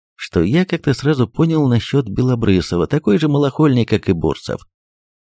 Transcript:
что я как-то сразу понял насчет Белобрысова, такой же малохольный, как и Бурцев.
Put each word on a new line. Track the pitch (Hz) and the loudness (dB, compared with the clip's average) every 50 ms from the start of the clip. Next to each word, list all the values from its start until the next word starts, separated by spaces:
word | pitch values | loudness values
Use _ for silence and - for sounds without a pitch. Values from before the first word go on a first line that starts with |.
| _ _ _ | _ _ _
что | - - - - 90 82 | -18 -18 -4 -2 0 0
я | 98 131 175 185 | 2 2 0 0
как-то | - 175 156 - 147 131 | 0 -4 -4 -2 -2 -4
сразу | - - 147 156 131 120 - | 0 0 -2 0 0 0 -2
понял | - - 160 165 160 156 147 131 | 0 -2 0 0 2 0 2 2
насчет | 120 113 - - - 139 135 104 | 2 0 0 0 -2 -2 -2 -2
Белобрысова, | 95 - 123 127 127 117 113 104 95 90 82 - 87 87 82 - | -4 -2 0 0 0 0 2 2 2 2 2 0 0 -2 0 0
такой | - 143 - 208 202 175 | 0 -2 0 2 2 2
же | 156 156 | 2 0
малохольный, | 143 143 147 135 - - 156 151 131 123 110 | 2 0 0 0 0 2 2 2 2 2 0
как | - 110 90 - - | 0 -2 -2 0 0
и | 92 | -2
Бурцев. | 82 78 80 67 - - - - - - _ _ _ _ _ _ _ _ _ _ _ _ | 0 0 -2 -4 -4 -6 -10 -10 -10 -10 _ _ _ _ _ _ _ _ _ _ _ _